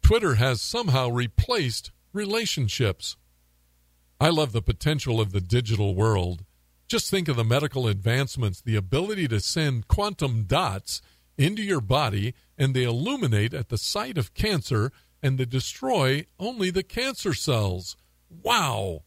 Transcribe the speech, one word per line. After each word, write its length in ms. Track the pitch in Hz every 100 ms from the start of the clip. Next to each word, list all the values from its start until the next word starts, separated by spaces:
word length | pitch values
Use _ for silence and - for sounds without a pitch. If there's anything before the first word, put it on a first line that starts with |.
| -
Twitter 280 | 226 202 117
has 260 | 127 123
somehow 480 | - 233 226 131 123
replaced 800 | 120 120 - - 226 139 113 - - _
relationships. 1040 | 196 202 220 226 - 117 - 113 - - - _ _ _ _ _ _ _ _ _ _
I 80 | 151
love 240 | 165 147
the 80 | 101
potential 580 | - 110 151 151 131 113
of 140 | 107
the 80 | 98
digital 540 | 90 117 110 107 101 92
world. 500 | 110 101 90 87 92 _ _ _ _
Just 240 | 233 -
think 160 | 190 165
of 80 | 123
the 80 |
medical 460 | 113 123 151 131 120
advancements, 720 | 101 98 123 139 - 113 92
the 160 | - 107
ability 500 | 92 131 190 208 156
to 140 | 110
send 480 | - - 151 123 -
quantum 540 | - 202 202 147 113
dots 580 | 98 143 180 98 - - _ _ _ -
into 240 | - 214
your 200 | 214 381
body, 520 | 101 131 135 101 104 - _ -
and 160 | 139
they 100 | 127
illuminate 680 | 123 120 175 277 180 107 107
at 140 | 143 117
the 100 | 110
site 400 | - 208 240 190
of 160 | 107
cancer, 600 | - 214 214 - 113 117 - _ _
and 160 | 139 131
they 60 |
destroy 840 | 127 127 - - 262 233 135 139 160 _
only 300 | 196 247 185
the 140 | 180
cancer 500 | 185 - 262 262 208
cells. 640 | 147 - 123 101 92 90 - _ _ _
Wow! 760 | 165 - 240 160 110 98 80